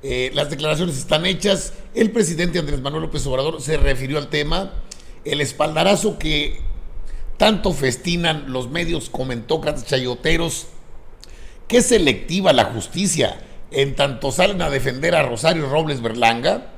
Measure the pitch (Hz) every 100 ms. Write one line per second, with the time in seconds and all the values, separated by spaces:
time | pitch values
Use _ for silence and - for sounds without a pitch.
0 | 139 127 127 139 147 135 156 151 180 135
1 | - 156 175 190 202 196 - - - 233
2 | 220 233 180 160 175 170 151 143 131 151
3 | 160 156 127 127 143 160 - 156 139 127
4 | 131 147 143 151 147 170 196 - - -
5 | - - - 147 143 - 151 156 156 202
6 | 220 - 156 151 147 - - - - -
7 | - - - - 214 214 208 143 135 120
8 | - 175 170 156 139 127 120 156 170 165
9 | - - 131 120 110 156 139 147 - 139
10 | 127 123 160 165 165 - - - - -
11 | - - - - - - - 240 - 226
12 | 156 107 - 175 190 135 107 117 - -
13 | 196 156 113 - - - - 135 139 131
14 | 139 120 139 135 185 196 165 139 131 127
15 | 160 170 135 117 160 170 143 147 160 139
16 | 113 113 117 117 139 202 -